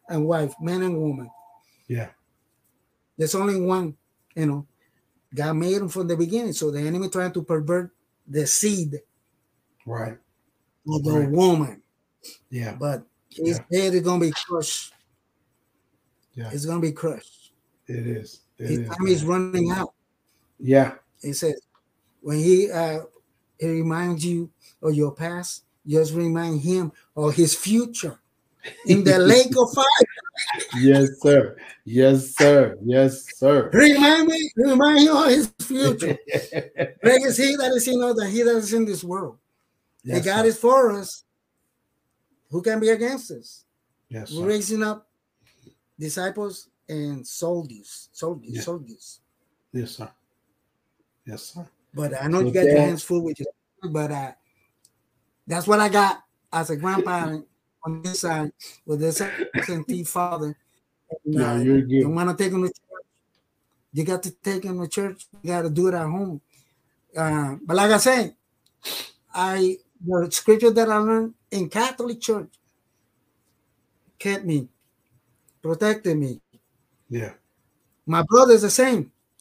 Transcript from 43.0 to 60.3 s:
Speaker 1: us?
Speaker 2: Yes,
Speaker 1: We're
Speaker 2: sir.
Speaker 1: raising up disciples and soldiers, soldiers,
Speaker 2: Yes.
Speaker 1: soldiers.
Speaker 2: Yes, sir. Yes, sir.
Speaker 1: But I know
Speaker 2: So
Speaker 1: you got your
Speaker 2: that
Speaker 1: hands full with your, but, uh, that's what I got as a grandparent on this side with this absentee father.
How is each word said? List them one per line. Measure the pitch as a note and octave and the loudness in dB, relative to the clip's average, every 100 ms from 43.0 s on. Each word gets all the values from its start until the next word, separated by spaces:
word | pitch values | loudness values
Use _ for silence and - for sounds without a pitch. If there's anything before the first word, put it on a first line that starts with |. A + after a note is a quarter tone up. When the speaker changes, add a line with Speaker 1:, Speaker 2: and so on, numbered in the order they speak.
| A#3+ C4+ - | -2 -6 -10
Speaker 1:
us? | B2 - - _ _ _ _ - | -18 -18 -20 _ _ _ _ -18
Speaker 2:
Yes, | A2 G#2 | -16 -12
Speaker 1:
We're | D#3 | -6
Speaker 2:
sir. | F#3+ | -2
Speaker 1:
raising | G#3+ G3 A3 | -2 -2 -4
up | G#3+ G#3+ _ _ _ _ _ _ _ _ _ - | -4 -6 _ _ _ _ _ _ _ _ _ -14
disciples | D#3 F#3 F#3+ G3+ G3+ F3 - _ - | -10 -6 -6 -6 -10 -12 -20 _ -12
and | D#3 D3 C3+ - | -8 -8 -10 -14
soldiers, | - E3+ F3 D3 G#2+ G2 - - | -8 -6 -6 -8 -16 -20 -20 -20
soldiers, | - E3 D#3+ A2+ | -12 -10 -10 -12
Speaker 2:
Yes. | A2+ | -10
Speaker 1:
soldiers. | E3+ F3 A#2 - - - _ _ _ _ _ | -10 -10 -14 -20 -20 -20 _ _ _ _ _
Speaker 2:
Yes, | B2+ A2+ | -10 -10
sir. | - A2 _ _ _ _ _ _ _ _ _ _ _ | -14 -18 _ _ _ _ _ _ _ _ _ _ _
Yes, | A#2+ G#2+ | -20 -18
sir. | - F3 D3+ _ _ | -18 -18 -20 _ _
Speaker 1:
But | C#3+ D3 C3 | -10 -8 -6
I | D3 | -2
know | F3+ | 0
Speaker 2:
So | B2 | 0
Speaker 1:
you | |
got | - | 2
your | C#3+ | 4
Speaker 2:
that | D3 | 6
Speaker 1:
hands | D3 D#3+ | 4 0
full | - F3 | -4 -4
with | E3 - | -4 -8
your, | - - _ _ F3 | -12 -14 _ _ -8
but, | D3+ D3 | -6 -6
uh, | C#3+ C3+ - _ _ _ _ _ _ _ _ _ _ - | -8 -10 -14 _ _ _ _ _ _ _ _ _ _ -8
that's | E3+ E3+ | -4 2
what | G#3 | 2
I | G#3 | 4
got | G3+ G3 - _ _ _ | 4 2 0 _ _ _
as | E3 D#3 | -6 -4
a | D3 | -4
grandparent | F#3 F#3+ G3 F3 D#3+ D#3 - _ _ _ | -2 -2 -2 -2 -4 -8 -12 _ _ _
on | D#3+ D#3+ | -10 -8
this | F3+ F#3 | -8 -6
side | F3 D#3 D3+ - - - | -4 -4 -6 -10 -20 -16
with | - D3+ | -8 -4
this | D#3+ D#3 | -2 -2
absentee | G3+ - - - - E3 D3+ F3+ | -6 -8 -8 -6 -6 -6 -6 -8
father. | E3 F3+ F3 | -6 -4 -4